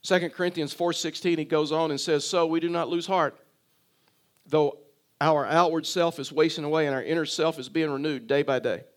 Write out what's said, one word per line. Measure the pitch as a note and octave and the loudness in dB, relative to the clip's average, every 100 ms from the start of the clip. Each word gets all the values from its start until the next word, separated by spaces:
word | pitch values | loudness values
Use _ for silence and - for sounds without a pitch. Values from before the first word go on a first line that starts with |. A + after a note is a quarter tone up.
Second | - F#3 E3+ | 0 0 0
Corinthians | - F3+ E3 D3 | -2 -4 -2 -6
four | - F3 | -2 -2
sixteen, | E3+ E3 - F3+ E3 | -2 -6 -4 -2 0
he | D3+ | 0
goes | D#3 D3+ | 0 0
on | D#3 D#3+ | 0 0
and | C#3 | -2
says, | - D3+ - | 0 0 0
"So | F3+ E3 | 0 2
we | E3 | 0
do | E3+ | 0
not | E3+ C3 | -2 -2
lose | E3+ E3+ | -4 -2
heart, | F#3+ D3 - _ _ _ _ _ _ _ _ _ _ _ | 0 0 -2 _ _ _ _ _ _ _ _ _ _ _
though | D#3 D3 - - _ _ _ | 2 2 -2 -20 _ _ _
our | D3 D3+ A#2 | 2 2 4
outward | D#3 F3 D#3+ D#3 | 4 4 2 -2
self | F3+ E3 D#3 | 0 -2 -2
is | C3+ | -6
wasting | C#3+ E3 D#3+ | 2 2 2
away | D3 D#3+ D3 | -2 0 0
and | C3+ | -2
our | |
inner | A#2 E3 D#3 | -2 -2 -2
self | - D#3+ D3 | 0 0 -2
is | B2+ | -4
being | D#3+ D#3 | -2 0
renewed | C#3 D3+ C#3 A2+ | 0 -2 -4 0
day | C#3 | 0
by | C#3+ B2+ | 2 0
day." | A#2+ F2 - | 0 -4 -8